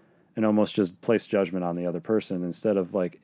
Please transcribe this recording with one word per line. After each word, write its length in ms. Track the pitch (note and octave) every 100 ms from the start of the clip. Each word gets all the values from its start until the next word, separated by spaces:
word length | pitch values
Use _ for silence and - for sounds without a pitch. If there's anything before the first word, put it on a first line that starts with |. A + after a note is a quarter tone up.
| _ _ _ -
and 80 | A2
almost 280 | G#2+ G#2
just 280 | - F2+ -
place 260 | - A2 -
judgment 380 | G#2 F2+ F2+ F2
on 100 | F2
the 100 | F2
other 140 | E2+
person 440 | E2 A2 - F2+
instead 340 | F2 E2 A2 G2
of, 160 | F2
like, 260 | G2+ F2+ -